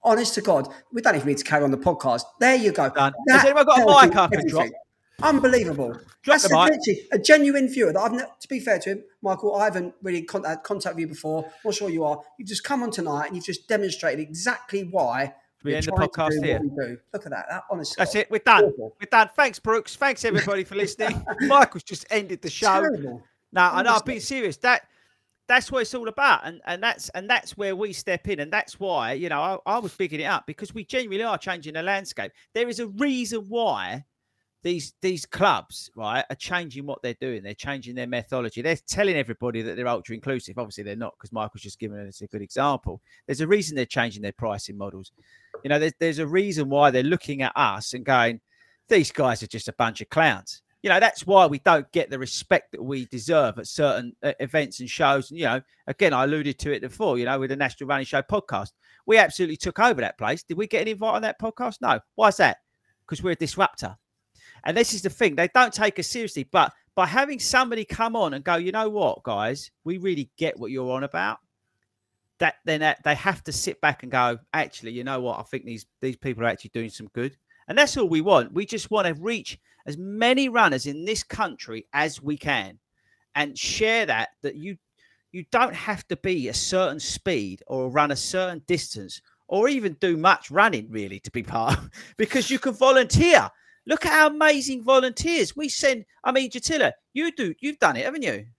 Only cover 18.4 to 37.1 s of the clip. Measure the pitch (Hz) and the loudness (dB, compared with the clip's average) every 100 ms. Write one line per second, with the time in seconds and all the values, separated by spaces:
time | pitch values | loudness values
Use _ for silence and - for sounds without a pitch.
18.4 | 233 214 202 - 110 - 202 233 214 - | 6 8 8 2 -10 -12 2 4 4 4
19.4 | 277 196 - 220 - - 277 254 233 185 | 2 2 -2 -2 -2 -2 -2 0 0 0
20.4 | 190 202 185 196 202 - 208 - - - | 0 -4 -4 -4 -4 -2 -4 -4 -6 -4
21.4 | 277 277 254 175 - 160 - 220 196 185 | 4 4 4 -2 -14 -16 -4 -4 -4 -10
22.4 | 165 - 220 190 - 214 139 120 _ _ | -10 -2 2 4 2 -2 -8 -12 _ _
23.4 | _ 185 180 170 226 226 226 233 - 269 | _ 4 4 4 4 2 2 -8 -6 -4
24.4 | 214 143 247 247 _ _ _ _ _ _ | -4 -2 0 0 _ _ _ _ _ _
25.4 | _ 247 240 262 226 254 226 220 277 170 | _ 2 2 -4 -4 -6 -8 0 4 4
26.4 | - 170 - 180 220 - - 190 196 226 | 2 -12 -10 -4 -2 -4 -8 -12 -2 -2
27.4 | - - 202 190 214 180 - 175 - 185 | -2 -8 -6 -4 -6 -6 -4 -6 -4 -8
28.4 | 143 - - - 196 165 113 135 175 147 | -4 -4 -6 -8 -4 -2 -2 -4 -4 -4
29.4 | 165 190 - 220 202 - 185 151 165 226 | -4 -4 -4 -4 -4 -6 -8 -6 -4 -4
30.4 | - 156 208 226 190 262 240 190 226 196 | -4 -14 -14 -14 -8 -6 -6 -6 -4 -6
31.4 | - 175 151 156 175 196 190 - 101 _ | -6 -10 -8 -8 -4 -4 -6 -10 -12 _
32.4 | _ - 240 226 226 196 285 254 233 226 | _ -6 -4 -4 -10 -2 -2 -2 -4 -6
33.4 | 196 233 226 117 92 120 143 _ _ _ | -6 -2 -2 -2 -4 -8 -12 _ _ _
34.4 | _ _ 170 175 139 _ 190 180 - - | _ _ -6 -6 -8 _ -4 -4 -8 0
35.4 | 196 123 - - - - 107 120 - 135 | 2 2 -2 -16 -18 -10 -4 -4 -4 -10
36.4 | - 180 170 127 143 135 127 | -6 -6 -6 -14 -12 -10 -8